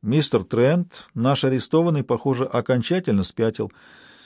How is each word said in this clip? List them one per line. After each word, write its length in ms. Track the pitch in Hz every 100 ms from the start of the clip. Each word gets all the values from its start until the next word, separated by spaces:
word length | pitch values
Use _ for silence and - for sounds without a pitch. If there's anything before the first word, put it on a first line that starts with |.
Мистер 440 | 107 139 143 117 92
Трент, 600 | 113 123 170 175 - -
наш 300 | - 120 139
арестованный, 640 | - 131 - 160 170 156 131
похоже, 400 | 120 139 127 131
окончательно 760 | 120 113 123 117 180 180 104
спятил. 500 | 92 - 113 107 104 _ - - - -